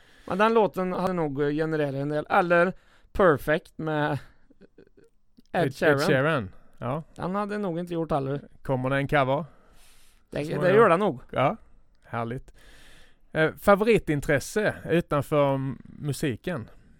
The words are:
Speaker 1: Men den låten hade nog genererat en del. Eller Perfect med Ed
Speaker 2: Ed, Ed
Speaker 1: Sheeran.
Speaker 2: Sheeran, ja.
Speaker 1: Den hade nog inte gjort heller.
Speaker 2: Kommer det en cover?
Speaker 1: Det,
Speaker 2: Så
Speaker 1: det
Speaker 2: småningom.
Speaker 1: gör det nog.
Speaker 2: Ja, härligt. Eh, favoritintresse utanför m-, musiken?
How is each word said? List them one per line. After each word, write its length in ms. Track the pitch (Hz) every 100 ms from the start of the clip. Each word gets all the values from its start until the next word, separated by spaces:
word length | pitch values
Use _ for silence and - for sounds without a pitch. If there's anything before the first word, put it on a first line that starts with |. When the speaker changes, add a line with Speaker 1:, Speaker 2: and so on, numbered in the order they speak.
| _ - -
Speaker 1:
Men 100 | 185
den 160 | 220
låten 400 | 226 196 180 185
hade 200 | 180 185
nog 240 | 180 151 135
genererat 560 | 147 147 160 156 143 135
en 140 | 143
del. 160 | 151 -
Eller 440 | 202 175 175 180 - _ _ _
Perfect 680 | - 185 139 - 160 - -
med 340 | 156 151 151
Ed 60 | 139 - _ _ _ - - - _ _ _ _ _ _
Speaker 2:
Ed, 140 | 190 143
Ed 80 | -
Speaker 1:
Sheeran. 240 | 165 139
Speaker 2:
Sheeran, 500 | 160 131 147 151 98 - - -
ja. 260 | 120 147 - -
Speaker 1:
Den 200 | 170 196
hade 220 | 202 208
nog 220 | 196 165
inte 140 | 175
gjort 180 | 170 160
heller. 300 | 151 135 143 - -
Speaker 2:
Kommer 280 | - 131 131
det 60 | 139
en 100 | 139
cover? 380 | 147 131 139 156 - _ - - - - _ _
Speaker 1:
Det, 80 | - 151
Speaker 2:
Så 40 |
Speaker 1:
det 60 | 147
Speaker 2:
småningom. 200 | 180 208
Speaker 1:
gör 120 | 214
det 80 | 170
nog. 240 | 208 123 -
Speaker 2:
Ja, 240 | - 139 226 - - _ _
härligt. 500 | - 117 117 127 - - - - - - - _ _
Eh, 200 | 156 156 -
favoritintresse 1160 | - 196 214 196 - 147 - 139 - 214 196 - -
utanför 680 | 165 - 147 - 151 139 135
m-, 220 | 135 -
musiken? 880 | - - 147 131 151 107 180 151 - - -